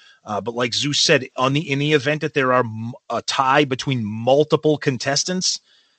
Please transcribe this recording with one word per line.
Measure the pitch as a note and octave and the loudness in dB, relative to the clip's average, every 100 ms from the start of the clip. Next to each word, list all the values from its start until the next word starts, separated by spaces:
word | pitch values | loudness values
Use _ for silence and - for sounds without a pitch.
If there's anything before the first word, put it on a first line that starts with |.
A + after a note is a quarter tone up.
| _ _ | _ _
Uh, | - G2+ | -8 -6
but | G#2 A#2 | -6 -4
like | B2 G#2+ | -4 -2
Zeus | C#3 C#3 | -2 0
said, | - D3 B2 - | 2 2 0 -2
on | C3 | 0
the, | C#3 E3+ | 0 -2
in | C#3 | -2
the | D3 | 2
event | D3+ B2+ D3+ | 2 2 -2
that | D#3 D3 | -2 0
there | C3 | 2
are | B2+ | 2
m-, | A#2+ A2 A2+ - - | 0 -4 -10 -12 -6
a | A#2 | -6
tie | - - C3 C#3+ C#3+ | -2 -2 2 4 2
between | C3 - B2+ | -2 -2 -2
multiple | G#2 A2 A#2 C#3 D3+ D3+ D#3 D3 | -4 -2 2 4 4 2 2 0
contestants, | D3+ B2 C#3 C#3+ - F#3 - - - _ _ | 0 -2 -2 -2 -2 -2 -2 -4 -10 _ _